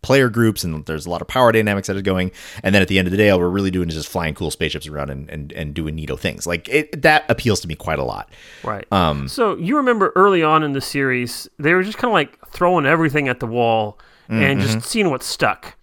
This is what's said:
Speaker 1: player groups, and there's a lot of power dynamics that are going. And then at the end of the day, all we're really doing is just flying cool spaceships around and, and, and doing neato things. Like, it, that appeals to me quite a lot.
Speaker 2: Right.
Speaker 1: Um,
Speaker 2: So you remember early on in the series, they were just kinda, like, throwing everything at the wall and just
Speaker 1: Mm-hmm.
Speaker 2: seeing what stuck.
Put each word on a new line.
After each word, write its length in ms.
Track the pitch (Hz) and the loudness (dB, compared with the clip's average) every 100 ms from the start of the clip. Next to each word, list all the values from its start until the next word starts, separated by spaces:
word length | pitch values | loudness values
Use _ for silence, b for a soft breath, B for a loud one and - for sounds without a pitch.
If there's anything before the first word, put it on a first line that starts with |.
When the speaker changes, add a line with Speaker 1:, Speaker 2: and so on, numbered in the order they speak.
Speaker 1:
player 280 | - 139 127 | 2 4 4
groups, 340 | 110 113 101 | 4 2 2
and 220 | 90 78 76 | -6 -6 -6
there's 200 | 78 85 | -8 -6
a 40 | |
lot 120 | 85 | -6
of 60 | - | -4
power 240 | 131 120 | 4 6
dynamics 380 | 113 107 101 95 | 6 2 0 -2
that 80 | 98 | -4
are 40 | |
going. 300 | 98 92 92 B B B | 0 0 -2 B B B
And 100 | 95 | 2
then 80 | 101 | 4
at 60 | 92 | 4
the 100 | 95 | 2
end 120 | 90 | 2
of 20 | |
the 60 | 95 | 4
day, 120 | 104 | 4
all 100 | 92 | 4
we're 100 | 87 | 2
really 200 | 98 98 | 0 0
doing 200 | 90 85 | 0 -2
is 60 | 78 | -4
just 120 | 73 | -6
flying 260 | 107 80 | -4 -4
cool 160 | 80 80 | -4 -6
spaceships 380 | - 78 73 76 | -4 -6 -6 -10
around 220 | 73 71 | -8 -8
and, 200 | 67 73 | -8 -12
and, 220 | 76 73 | -12 -12
and 220 | - 76 | -10 -8
doing 240 | 73 78 78 | -6 -6 -6
neato 200 | 76 65 | -8 -6
things. 300 | 92 - 85 | -6 -6 -6
Like, 220 | 87 - | -6 -2
it, 320 | 139 151 160 | -2 -2 0
that 240 | 156 151 - | 4 4 2
appeals 320 | - 120 98 | -2 0 0
to 60 | 85 | -2
me 80 | 78 | -10
quite 240 | - 76 | -4 -4
a 40 | |
lot. 260 | 65 50 - B B B | -4 -6 -14 B B B
Speaker 2:
Right. 260 | - 104 - | -10 -10 -2
Speaker 1:
Um, 340 | 98 85 71 67 | 2 2 0 -6
Speaker 2:
So 300 | - 226 175 | -2 -2 0
you 180 | 165 294 | -2 0
remember 380 | 254 233 190 180 | 2 2 2 4
early 280 | 202 185 | 4 4
on 200 | 156 156 | 4 2
in 80 | 151 | 2
the 80 | 139 | -4
series, 680 | - 143 135 127 120 - - - | -4 -2 0 -2 -4 -10 -14 -4
they 140 | 147 | 0
were 100 | 180 | 2
just 140 | 190 214 | 0 -4
kinda, 160 | 254 | 0
like, 260 | 202 143 _ - | 2 0 _ -20
throwing 340 | - 175 180 139 | 0 2 4 4
everything 420 | 160 160 143 139 | 4 2 0 -2
at 140 | 123 | -4
the 60 | 120 | -4
wall 520 | 117 117 113 107 - b b b | 0 2 2 -2 -8 b b b
and 320 | 110 135 135 | 0 2 2
just 160 | 104 110 | 0 -2
Speaker 1:
Mm-hmm. 100 | - | -2
Speaker 2:
seeing 220 | 226 190 | 0 0
what 120 | 131 | 0
stuck. 520 | - - 120 98 - - | -6 -2 -2 -2 -12 -20